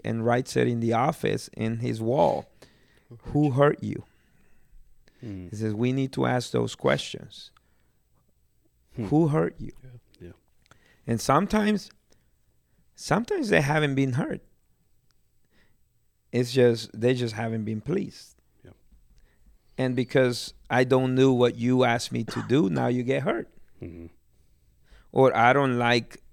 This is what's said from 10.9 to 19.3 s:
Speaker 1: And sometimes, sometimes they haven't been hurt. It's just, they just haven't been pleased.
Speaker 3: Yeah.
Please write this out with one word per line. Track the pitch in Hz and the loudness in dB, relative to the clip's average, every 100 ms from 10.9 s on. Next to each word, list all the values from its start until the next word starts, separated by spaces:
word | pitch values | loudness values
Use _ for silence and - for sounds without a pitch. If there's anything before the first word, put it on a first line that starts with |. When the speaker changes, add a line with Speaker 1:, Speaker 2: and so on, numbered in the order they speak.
| _ - | _ -6
Speaker 1:
And | 113 | -4
sometimes, | - 139 202 214 208 208 - _ _ _ _ _ _ _ _ _ _ - | 2 2 2 0 0 0 -4 _ _ _ _ _ _ _ _ _ _ -18
sometimes | - 180 240 403 226 | -2 -2 0 -4 0
they | 170 | 2
haven't | 143 156 147 135 | 2 0 0 0
been | 135 | 0
hurt. | 123 311 - - _ _ _ _ _ _ _ _ _ _ _ _ _ _ _ _ _ _ | -2 -4 -8 -14 _ _ _ _ _ _ _ _ _ _ _ _ _ _ _ _ _ _
It's | 120 120 | -2 0
just, | 131 123 117 110 110 | 4 4 4 -4 -2
they | 120 | 0
just | 127 120 107 | 0 -2 -4
haven't | 113 113 | -6 -4
been | 107 110 | -4 -6
pleased. | 139 190 196 - - _ _ _ | -4 -4 -6 -10 -20 _ _ _
Speaker 3:
Yeah. | 90 - _ _ _ _ _ | -20 -20 _ _ _ _ _